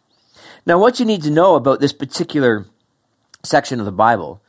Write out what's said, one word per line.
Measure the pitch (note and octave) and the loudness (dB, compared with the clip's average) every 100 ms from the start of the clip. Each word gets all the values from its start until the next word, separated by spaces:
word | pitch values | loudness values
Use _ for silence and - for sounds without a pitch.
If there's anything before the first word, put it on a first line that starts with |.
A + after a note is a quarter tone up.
| _ _ _ _ - - - | _ _ _ _ -20 -10 0
Now, | E3+ | 2
what | A3+ B3 | 2 2
you | A3 | -2
need | G#3 | -2
to | D3+ | 0
know | D3+ F#3+ D#3 | 2 4 4
about | B2+ C3 | 2 0
this | C#3 | -2
particular | - C#3 - E3+ D3+ B2+ G#2+ G2 _ _ _ _ _ _ _ | -4 -8 -6 -4 0 0 0 -6 _ _ _ _ _ _ _
section | - D3 - B2 | -2 -2 0 -6
of | G#2 | -6
the | |
Bible | F#2 A2 A2 D2+ F2 | 0 2 2 -2 -14